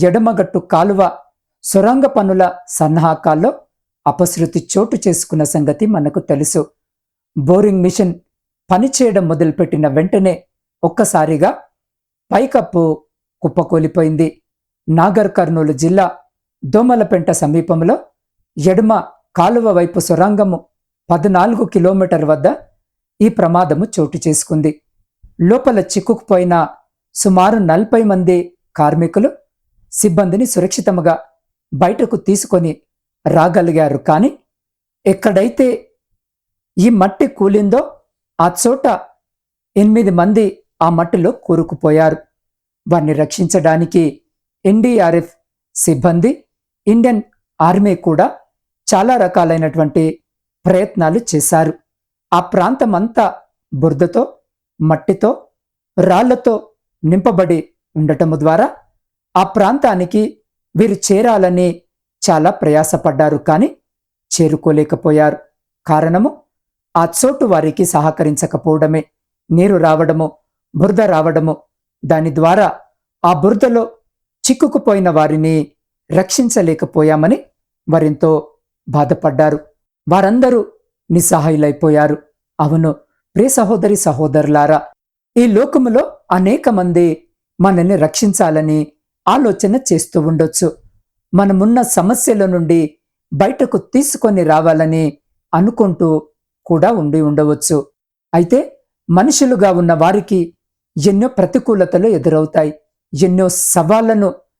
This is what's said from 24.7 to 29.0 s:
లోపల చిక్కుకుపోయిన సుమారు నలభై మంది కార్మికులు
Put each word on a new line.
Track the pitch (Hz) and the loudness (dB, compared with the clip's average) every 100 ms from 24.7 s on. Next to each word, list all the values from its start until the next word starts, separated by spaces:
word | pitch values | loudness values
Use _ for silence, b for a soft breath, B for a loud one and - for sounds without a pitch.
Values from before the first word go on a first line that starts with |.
| 151 _ _ _ _ - - | -4 _ _ _ _ -20 -2
లోపల | 170 247 262 220 | 2 2 2 0
చిక్కుకుపోయిన | - 202 196 226 - 185 180 170 151 - _ _ _ | -2 -4 -2 -4 0 0 2 0 0 -6 _ _ _
సుమారు | - 202 185 190 226 | -4 0 2 2 2
నలభై | 175 165 220 226 | 2 0 0 0
మంది | 214 190 180 180 180 _ _ - | 2 0 2 0 -2 _ _ -2
కార్మికులు | 151 156 | 0 0